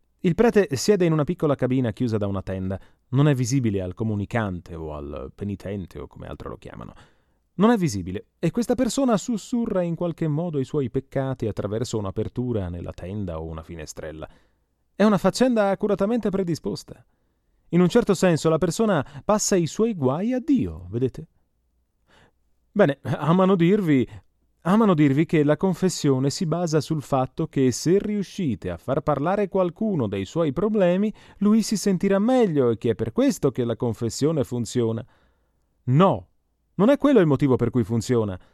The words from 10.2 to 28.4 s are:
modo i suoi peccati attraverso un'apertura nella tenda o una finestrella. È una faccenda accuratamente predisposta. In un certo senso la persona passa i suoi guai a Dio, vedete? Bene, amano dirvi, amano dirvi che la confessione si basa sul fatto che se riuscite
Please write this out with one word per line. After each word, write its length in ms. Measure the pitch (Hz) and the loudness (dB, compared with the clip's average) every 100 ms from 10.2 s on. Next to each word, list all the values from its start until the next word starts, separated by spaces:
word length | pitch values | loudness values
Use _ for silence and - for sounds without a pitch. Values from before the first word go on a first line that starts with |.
| 160 | -2
modo 300 | 147 175 147 | -2 -2 -4
i 60 | |
suoi 260 | 127 151 127 | -2 -2 -2
peccati 560 | 135 - 139 135 131 110 | -4 -4 -4 -4 -2 -4
attraverso 500 | - 101 110 120 110 | -4 -4 -4 -4 -4
un'apertura 720 | 98 110 104 - 123 110 87 | -4 -4 -4 -4 -4 -2 -4
nella 240 | 87 90 | -6 -10
tenda 480 | - 87 104 92 80 | -10 -10 -8 -6 -6
o 40 | |
una 180 | 80 80 | -8 -10
finestrella. 680 | 82 82 80 - 78 78 76 - _ _ _ _ _ | -12 -12 -14 -12 -12 -12 -14 -16 _ _ _ _ _
È 100 | - | 0
una 140 | 214 196 | 2 4
faccenda 520 | 190 - 254 226 196 | 2 2 2 2 2
accuratamente 580 | 190 208 190 196 240 202 | 0 0 0 0 0 -2
predisposta. 760 | 190 175 156 202 - - - _ _ _ _ _ _ _ | -2 -2 -4 -6 -10 -12 -20 _ _ _ _ _ _ _
In 120 | 170 | 2
un 80 | 180 | 4
certo 240 | 240 226 | 4 2
senso 380 | 185 185 156 165 | 2 2 2 2
la 80 | 160 | 0
persona 640 | 180 - 220 165 - 135 | 0 0 0 0 -2 -6
passa 320 | - 208 - 190 | -2 0 2 0
i 100 | 160 | 0
suoi 280 | - 233 | 0 -2
guai 400 | 185 127 151 220 | 0 0 0 -2
a 60 | 254 | -2
Dio, 460 | 320 262 90 80 87 | 0 0 0 -6 -8
vedete? 380 | 113 127 - 160 _ _ _ _ _ _ _ _ _ _ _ _ _ _ | -4 -4 -4 -16 _ _ _ _ _ _ _ _ _ _ _ _ _ _
Bene, 260 | 202 170 - | 2 2 2
amano 540 | 117 - 147 185 190 190 | -4 -2 2 4 4 4
dirvi, 520 | 170 214 170 135 107 - - _ _ _ | 4 4 4 2 2 -6 -20 _ _ _
amano 320 | 170 214 214 | 0 4 4
dirvi 320 | 156 147 135 165 | 6 4 4 2
che 160 | 165 | 2
la 140 | 147 151 | 2 2
confessione 760 | 160 165 185 - 147 131 139 | 0 0 -2 0 0 2 0
si 160 | - 165 | -2 -2
basa 340 | 165 175 151 | -2 0 -2
sul 220 | - 156 | -2 -4
fatto 460 | - 135 131 - 160 | -2 -2 -2 -4 -4
che 240 | 143 131 | 0 2
se 260 | - 151 196 | 2 2 0
riuscite 720 | 208 208 185 - | 0 -4 -6 -4